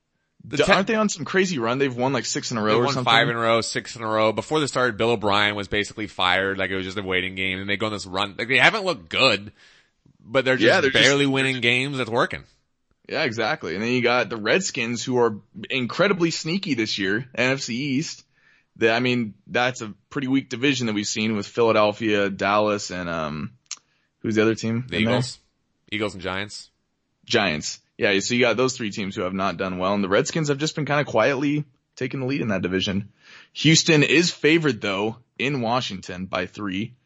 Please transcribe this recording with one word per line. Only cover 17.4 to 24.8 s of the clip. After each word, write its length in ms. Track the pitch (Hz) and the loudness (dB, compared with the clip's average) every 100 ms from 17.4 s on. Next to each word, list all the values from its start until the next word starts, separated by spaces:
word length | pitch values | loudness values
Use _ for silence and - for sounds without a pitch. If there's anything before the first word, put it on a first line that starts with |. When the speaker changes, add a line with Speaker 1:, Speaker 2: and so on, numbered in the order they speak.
| 127 | -2
Speaker 2:
F 100 | 139 | -2
C 140 | 131 120 | -4 -4
East. 480 | 147 131 160 - _ _ _ _ _ - | -2 -2 -4 -10 _ _ _ _ _ 0
They, 120 | 113 | 2
I 120 | 117 | 4
mean, 320 | 127 123 110 - - | 2 0 -2 -8 -4
that's 360 | 117 123 127 | 0 0 -2
a 120 | 110 95 _ | -10 -12 _
pretty 180 | 147 131 | -6 0
weak 180 | 135 131 | 0 -2
division 380 | 117 139 127 117 | 0 0 2 0
that 60 | |
we've 120 | 104 104 | -2 -2
seen 300 | 113 110 107 | -2 -2 -2
with 120 | 101 | -4
Philadelphia, 840 | - 113 110 107 107 110 104 98 | 2 4 4 2 2 0 2 0
Dallas, 640 | 98 98 104 107 104 - | 0 0 2 2 0 -4
and, 180 | 90 87 | -6 -4
um, 420 | 85 78 76 73 - _ - _ _ _ _ | -4 -4 -6 -10 -14 _ -18 _ _ _ _
who's 160 | 117 107 | -2 2
the 60 | |
other 140 | 110 110 | 2 2
team 300 | 113 117 | -2 -4